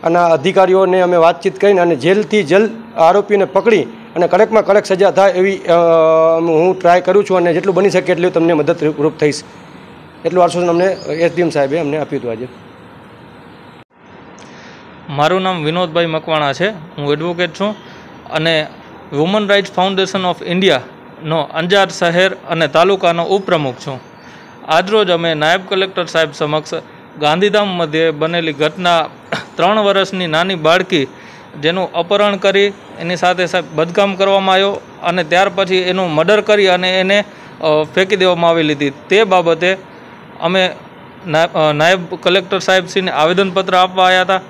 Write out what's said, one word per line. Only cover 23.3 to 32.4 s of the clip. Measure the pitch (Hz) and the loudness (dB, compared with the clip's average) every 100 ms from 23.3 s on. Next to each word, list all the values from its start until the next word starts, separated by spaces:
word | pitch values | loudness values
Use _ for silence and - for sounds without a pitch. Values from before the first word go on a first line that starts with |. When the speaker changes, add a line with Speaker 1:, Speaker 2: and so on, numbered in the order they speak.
| 196 196 170 143 | -2 0 -2 -2
Speaker 2:
છું. | 120 - 131 - - - - - - - | -8 -12 -14 -16 -20 -20 -20 -20 -20 0
આજરોજ | 160 185 220 196 | 0 2 0 0
અમે | 170 170 | 0 -2
નાયબ | 156 151 185 190 | -2 0 0 -2
કલેક્ટર | 196 190 190 | -4 -4 -6
સાહેબ | 165 165 156 | -4 -2 -2
સમક્ષ | 143 151 156 151 165 - - - - | -4 -4 -4 -6 -12 -12 -20 -20 -4
ગાંધીધામ | 147 165 208 208 202 | -2 2 2 2 0
મધ્યે | 180 165 151 165 | -2 -4 0 -2
બનેલી | 151 160 170 160 | 0 -4 -2 -4
ઘટના, | 143 156 175 180 170 151 - - - - - | -2 -4 -2 0 0 0 -10 -10 -10 -10 -2
ત્રણ | 170 220 | 0 2
વર્ષની | 202 196 190 190 175 | 2 0 -2 -4 -2
નાની | 156 180 | -2 -2
બાળકી | 185 156 180 185 170 131 - - - - 147 | 0 2 2 2 -2 -4 -8 -20 -20 -20 -6
જેનું | 147 180 180 | -4 -2 -4
અપહરણ | 165 170 202 208 | -4 -2 0 2
કરી | 196 | 2